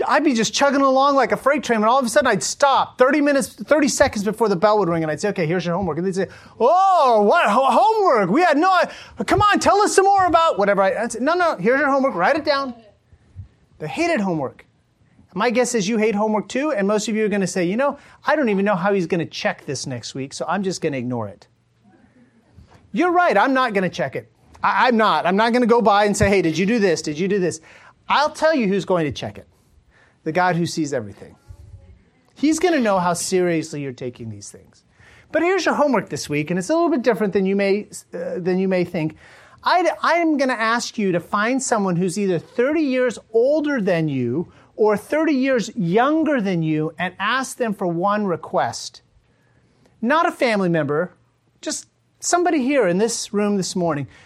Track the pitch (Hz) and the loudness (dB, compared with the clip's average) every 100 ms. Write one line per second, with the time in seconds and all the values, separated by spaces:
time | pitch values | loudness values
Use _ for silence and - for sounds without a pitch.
0 | - 254 302 226 214 - 277 269 277 262 | 0 2 2 2 0 2 2 4 2 4
1 | 277 277 226 202 262 294 - 226 214 262 | 4 2 2 0 0 0 0 0 2 2
2 | 240 294 277 202 - - 285 240 170 - | 2 2 2 2 -2 0 2 2 0 2
3 | 254 294 285 277 - - 208 302 285 - | 2 4 2 0 -2 -6 0 2 2 2
4 | 277 220 202 208 220 190 214 214 180 170 | 0 0 -4 -2 0 2 2 2 2 0
5 | 160 151 208 196 156 185 170 170 190 151 | -2 -4 -4 -2 -2 -2 -2 -4 -4 -4
6 | 185 185 180 - - - 233 359 381 349 | -4 -4 -6 -8 -14 0 2 4 4 4
7 | 269 220 208 330 269 220 269 240 403 440 | 4 4 4 4 2 2 2 4 2 4
8 | 381 294 285 240 359 285 370 359 302 - | 2 2 2 2 2 2 2 2 0 -6
9 | - - 214 370 415 370 285 392 415 392 | -16 -8 0 2 4 4 2 2 2 4
10 | 392 403 359 330 330 190 196 196 196 185 | 4 4 4 4 2 0 0 2 2 0
11 | 233 220 262 349 339 226 185 262 294 277 | -4 -4 -2 0 0 0 0 2 2 0
12 | 262 190 185 311 302 277 269 233 - _ | 0 0 0 0 0 -2 -4 -12 -20 _
13 | _ _ _ - - _ _ - 151 202 | _ _ _ -20 -20 _ _ -14 -10 -4
14 | 339 311 196 165 127 - - _ _ _ | -2 -2 -2 -4 -6 -10 -20 _ _ _
15 | _ _ _ 180 240 233 240 233 180 226 | _ _ _ -4 0 0 0 0 -2 0
16 | 214 202 220 214 202 254 302 226 196 214 | 0 0 0 -2 -2 -4 -2 -2 0 -2
17 | 208 220 214 202 180 190 175 214 285 277 | -2 -2 -2 -2 -2 -2 -2 0 -2 -4
18 | - - - 311 247 196 202 190 196 202 | -12 -10 -2 0 0 0 0 0 0 -2
19 | 165 175 151 - 208 180 - 135 - 123 | -2 -4 -4 -6 -6 -6 -8 -10 -8 -10
20 | - 139 135 - - 190 190 170 160 139 | -10 -12 -10 -8 -6 -4 -4 -4 -4 -4
21 | 123 123 104 92 _ _ _ _ _ _ | -6 -6 -8 -12 _ _ _ _ _ _
22 | _ _ _ _ _ - - - _ 196 | _ _ _ _ _ -20 -20 -20 _ -2
23 | 359 349 349 202 320 262 262 202 180 175 | 0 2 2 4 2 2 0 0 -2 -4
24 | 143 - - _ _ - 196 190 247 226 | -6 -8 -12 _ _ -4 -2 2 2 4
25 | 208 156 151 196 233 240 240 240 214 202 | 4 2 2 2 2 2 4 4 4 4
26 | 208 202 202 202 165 151 190 240 196 151 | 2 2 2 2 0 0 0 2 2 0
27 | 156 147 190 208 175 151 - - - _ | -4 -4 -2 0 -2 -4 -12 -20 -20 _
28 | - 208 294 294 311 320 208 196 165 180 | -2 0 0 0 0 2 0 0 0 0
29 | 151 117 113 101 - _ _ _ _ _ | -2 -6 -10 -14 -20 _ _ _ _ _
30 | _ _ 160 175 180 170 165 - 147 135 | _ _ -4 0 0 0 -2 -4 -4 -4
31 | 104 - - - - - - - - - | -6 -14 -20 -20 -20 -20 -20 -20 -20 -20
32 | _ _ _ - 294 311 370 320 220 190 | _ _ _ -4 -2 2 2 2 2 0
33 | 175 170 - 185 175 160 156 147 139 123 | 0 -2 -2 0 0 0 -4 -8 -10 -8
34 | 127 120 113 101 - 92 87 _ _ _ | -12 -10 -14 -14 -18 -20 -20 _ _ _
35 | - - _ 311 339 381 - 214 294 226 | -20 -20 _ -2 0 0 0 0 2 0
36 | - 147 - 147 151 175 180 320 339 302 | -2 -6 -2 -2 0 -4 0 0 2 0
37 | 240 220 208 202 190 196 196 202 208 - | 0 0 0 0 0 0 0 -2 -4 -16
38 | - 170 180 180 170 185 190 185 175 175 | -14 -10 -8 -6 -2 -2 0 0 -2 -4
39 | 156 - - - - - 240 339 349 - | -6 -8 -20 -20 -20 -8 -2 0 0 -2
40 | 254 330 330 294 269 226 220 240 233 - | 0 0 0 0 -2 -2 -2 -2 -4 -4
41 | 196 175 - 208 214 262 - 220 196 170 | -2 -2 -2 -4 -2 -2 -2 -2 0 -2
42 | 185 170 202 170 - - 254 320 294 254 | -2 -2 -2 -2 -4 -2 -2 0 0 0
43 | 254 - - 226 254 311 294 277 196 170 | -2 -4 -4 0 2 2 0 0 0 0
44 | 156 135 120 135 - - _ - 214 208 | 0 -2 -2 -4 -6 -12 _ 0 0 0
45 | - 294 320 269 269 254 196 - 165 202 | -2 -2 0 0 0 0 -2 -4 0 2
46 | 262 311 311 277 196 175 160 156 156 165 | 2 2 0 0 0 -2 0 -2 -4 -6
47 | 180 180 196 254 254 - 233 202 180 170 | -8 -4 -2 -2 -4 -6 -6 -4 -4 -2
48 | 196 208 202 160 - 175 127 - - - | 0 0 -2 -6 -4 -2 -2 -6 -14 -18
49 | _ _ _ _ _ _ _ _ _ _ | _ _ _ _ _ _ _ _ _ _
50 | 226 311 339 339 262 214 185 165 143 147 | -2 0 0 0 0 0 0 0 0 -2
51 | 180 _ _ _ _ _ - - - _ | -4 _ _ _ _ _ -10 -10 -12 _
52 | _ _ - 349 359 339 247 285 196 175 | _ _ -2 0 2 0 0 0 2 0
53 | 226 - - 202 208 202 175 190 170 147 | -2 -4 -6 -2 -2 -2 -4 -4 -4 -4
54 | 131 - | -8 -14